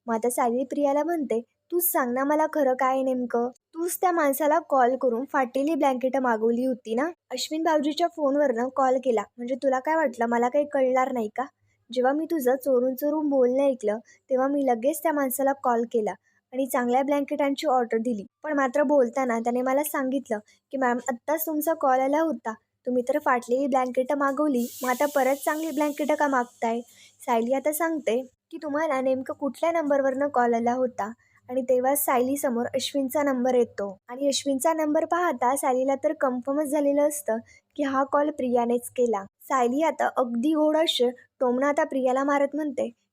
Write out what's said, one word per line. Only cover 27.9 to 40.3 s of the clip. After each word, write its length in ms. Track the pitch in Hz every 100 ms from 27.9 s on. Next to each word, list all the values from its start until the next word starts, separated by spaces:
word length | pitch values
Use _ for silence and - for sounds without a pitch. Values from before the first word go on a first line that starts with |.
| 320 - 233 254 _ _
की 80 | 330
तुम्हाला 380 | 311 285 320 262
नेमकं 340 | 262 262 262
कुठल्या 360 | 294 285 - 320
नंबरवरनं 560 | 330 294 277 269 254 285
कॉल 260 | 254 240
आला 180 | 233 233
होता 360 | 254 254 247 202 233 _ _ -
आणि 140 | 254
तेव्हा 320 | 254 254 254 285
सायलीसमोर 680 | - 262 254 277 285 233 240
अश्विनचा 480 | 262 - 285 269 302
नंबर 320 | 285 262 254
येतो 320 | 247 233 - 202 190 -
आणि 200 | 247 285
अश्विनचा 440 | 262 277 269 320
नंबर 300 | 320 311 311
पाहता 500 | 320 339 349 247 247 277
सायलीला 380 | 294 254 262 269
तर 80 | 302 311
कन्फर्मच 480 | 277 247 254 285 302
झालेलं 400 | 302 285 285 294
असतं 300 | 294 - 220 - - _ -
की 60 |
हा 180 | 277 269 277
कॉल 180 | 285 302
प्रियानेच 580 | 302 254 240 233 240 -
केला. 340 | - 240 202 196 _
सायली 400 | - 269 240 269
आता 260 | 320 294 240 -
अगदी 360 | 254